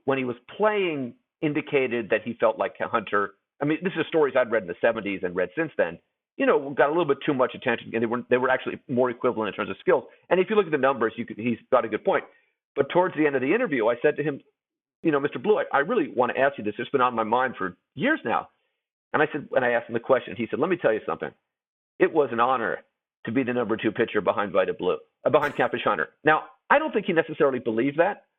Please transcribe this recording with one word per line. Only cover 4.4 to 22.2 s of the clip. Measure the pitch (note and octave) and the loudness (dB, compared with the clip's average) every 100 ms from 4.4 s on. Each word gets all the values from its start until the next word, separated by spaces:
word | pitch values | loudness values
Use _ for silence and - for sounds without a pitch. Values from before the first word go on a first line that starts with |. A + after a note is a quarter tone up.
| A#2+ | 2
read | A2 | 0
in | F2 | -2
the | F2 | 0
seventies | A#2 A2+ G2 F#2+ | 0 0 -4 -4
and | F2+ | -4
read | F2 F2+ - | -2 -4 -2
since | D#3+ - | -4 0
then. | F2 E2+ _ _ _ - | -2 -2 _ _ _ -2
You | C4 | 2
know, | D#3+ C#3 | 2 0
got | C3+ C#3+ | 0 2
a | |
little | E3 | 2
bit | D#3+ - - | 0 0 0
too | |
much | C3+ A#2+ | 0 0
attention, | G#2+ B2+ A#2 - | 0 -2 -2 -2
and | A2+ | -2
they | A#2 | -2
were, | B2 - | -2 0
they | B2+ | 2
were | B2+ | 2
actually | C3 - A2+ - | 0 -2 -8 -4
more | B2 B2+ | 0 0
equivalent | A#2 B2+ G#2+ G#2+ | 0 -2 0 -4
in | |
terms | G2 F#2+ | -4 -6
of | F#2+ | -4
skills. | - D3 - _ - | 2 2 0 _ -2
And | F3+ | 0
if | F#3 | 2
you | G#3+ | 2
look | E3+ | 2
at | |
the | D3+ | 2
numbers, | C3 B2 A2+ A#2 | 2 2 -2 -2
you | A2+ | -10
could, | G#2 | -6
he's | A#2+ A2 - | -4 -4 0
got | B2 | 0
a | A2+ | 2
good | G#2 | -2
point. | G3 D3+ - _ _ _ _ - | 0 -2 -2 _ _ _ _ -4
But | C3+ | 0
towards | F3 F3+ C#3+ | 2 0 2
the | D3+ | 0
end | |
of | C3+ | 2
the | C3 | 0
interview, | A3 A#3+ C3+ G#2+ | 0 0 0 0
I | A#2+ | 2
said | D3+ D3 | 0 0
to | |
him, | D3 C3+ _ _ _ _ _ _ | -4 -6 _ _ _ _ _ _
"You | D#3+ | 0
know, | C#3+ | 0
Mister | C#3 C3 | 0 -2
Blue, | E3+ G3 | 0 0
I, | - | 2
I | C3+ | 0
really | D#3 A#3 B2+ | 0 0 0
wanna | G#2 A#2+ A2+ | 0 0 2
ask | C3+ C#3 | 0 0
you | |
this. | G#2+ - | -6 -6
It's | A2+ | -2
been | C3 | 2
on | B2 | 2
my | A2+ | 0
mind | G#2+ A#2+ B2+ - | 0 2 0 -2
for | F#2 F2 _ | -8 -8 _
years | - A#3 D#4+ | -4 -2 -2
now." | - G2+ - _ _ _ _ _ _ | 0 -2 -2 _ _ _ _ _ _
And | C3+ | 0
I | D3+ | 0
said, | D3 - | -2 -2
when | C3+ | 0
I | B2 | 2
asked | A#2 - | 0 -2
him | |
the | A#2 | -6
question, | - B2 - G#2+ | 2 2 0 -8
he | A2+ | -6
said, | G#2+ | -2
"Let | E3+ | -2
me | F3+ | 0
tell | C3 | 2
you | G#2+ | 0
something. | D#2+ E2 D2 - _ _ _ _ _ - | -4 -8 -8 -12 _ _ _ _ _ -2
It | F3+ | 0
was | D#3 | 2